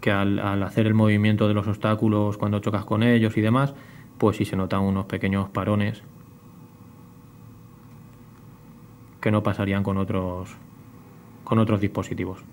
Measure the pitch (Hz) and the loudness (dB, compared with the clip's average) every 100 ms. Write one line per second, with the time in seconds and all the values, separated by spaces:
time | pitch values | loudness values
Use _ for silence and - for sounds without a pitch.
0 | - 101 101 101 101 98 98 - 107 107 | 0 0 0 0 -2 -2 -2 0 2 4
1 | 107 104 104 107 107 104 101 104 110 107 | 4 4 4 2 2 0 -2 -2 0 0
2 | 113 104 104 101 107 104 104 101 101 107 | 2 2 0 -2 -2 -2 -2 -4 -2 0
3 | 117 120 110 110 107 123 139 143 - - | 4 4 2 2 2 2 0 -4 -20 -20
4 | - - 110 95 107 95 95 98 98 98 | -20 0 0 0 -2 -2 -2 0 0 0
5 | 95 98 98 98 98 - 95 104 101 113 | -4 -4 -2 -2 -2 -4 0 0 0 -4
6 | - - - - - - - - - - | -14 -20 -20 -20 -20 -20 -20 -20 -20 -20
7 | - - - - - - - - - - | -20 -20 -20 -20 -20 -20 -20 -20 -20 -20
8 | - - - - - - - - - - | -20 -20 -20 -20 -20 -20 -20 -20 -20 -20
9 | - - - 107 104 98 101 98 101 98 | -20 -6 0 0 0 -2 0 0 0 -2
10 | 98 98 92 90 92 - - - - - | -2 -4 -4 -6 -12 -16 -20 -20 -20 -20
11 | - - - - - 113 110 107 98 - | -20 -20 -20 -20 -2 2 2 2 0 -4
12 | 92 - 92 95 - | -6 -6 -6 -8 -16